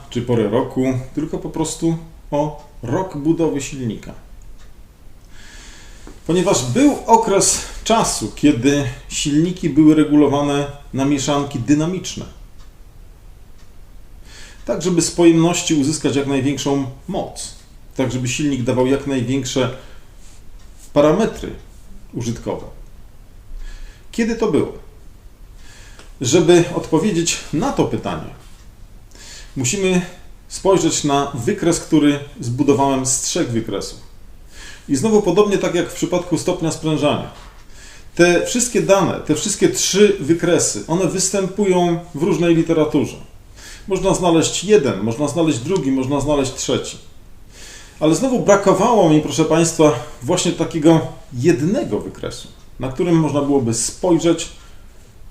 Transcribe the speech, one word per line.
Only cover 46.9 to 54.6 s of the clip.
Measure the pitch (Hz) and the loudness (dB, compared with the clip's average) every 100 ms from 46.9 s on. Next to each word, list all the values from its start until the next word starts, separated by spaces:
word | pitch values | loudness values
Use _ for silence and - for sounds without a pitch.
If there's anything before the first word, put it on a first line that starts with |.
| - - - - - - - - - - - | -12 -18 -20 -20 -20 -20 -20 -20 -20 -20 -2
Ale | 156 | 0
znowu | 156 254 233 | 2 2 2
brakowało | 165 196 190 - 233 220 165 | 4 4 4 4 4 4 6
mi, | 151 | 4
proszę | 151 - | 2 0
Państwa, | 151 160 165 - 151 131 - - | 2 4 2 4 4 4 -6 -10
właśnie | 123 175 180 | -2 0 0
takiego | - 160 165 151 160 160 - - | -2 -2 4 6 6 2 -8 -12
jednego | 123 156 127 160 247 - 101 | 0 2 2 2 0 -2 -4
wykresu, | 95 - - - - - - - | -6 -8 -10 -10 -16 -20 -20 -10
na | 127 | -8
którym | - 175 165 | -2 2 4
można | 147 143 | 4 0
byłoby | 139 139 117 | 2 2 2
spojrzeć | 113 - - 180 160 170 165 - - | -2 -4 -2 2 4 4 2 -2 -14